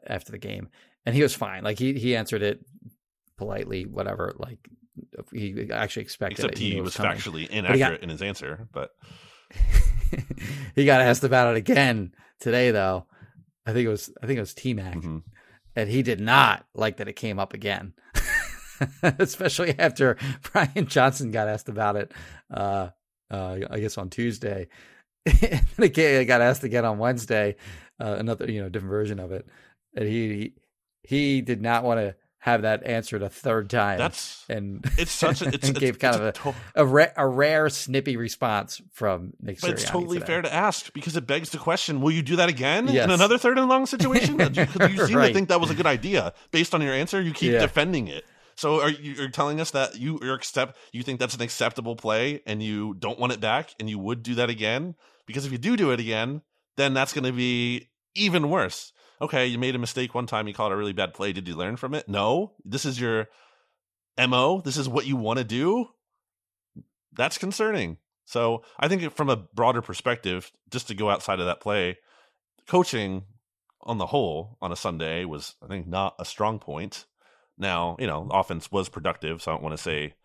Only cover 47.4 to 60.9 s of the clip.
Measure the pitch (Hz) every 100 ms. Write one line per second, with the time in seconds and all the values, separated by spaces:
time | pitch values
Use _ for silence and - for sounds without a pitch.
47.4 | 127 120 104 - 160 165 98 71 - _
48.4 | _ - 151 156 143 147 147 143 135 127
49.4 | 147 151 160 139 131 110 135 156 127 131
50.4 | - 143 135 - - 120 123 123 120 123
51.4 | 117 - 120 123 117 110 110 110 131 147
52.4 | - 107 107 104 107 95 101 117 123 120
53.4 | 107 123 160 - 110 104 95 120 113 120
54.4 | 120 110 107 120 175 165 _ _ - 135
55.4 | 139 127 180 240 160 123 113 110 117 151
56.4 | - _ _ - 139 135 135 147 131 123
57.4 | 123 123 120 123 - _ _ - 202 175
58.4 | 147 175 92 - - _ _ - 143 139
59.4 | 127 120 127 127 117 - 127 123 120 110
60.4 | 107 101 107 98 104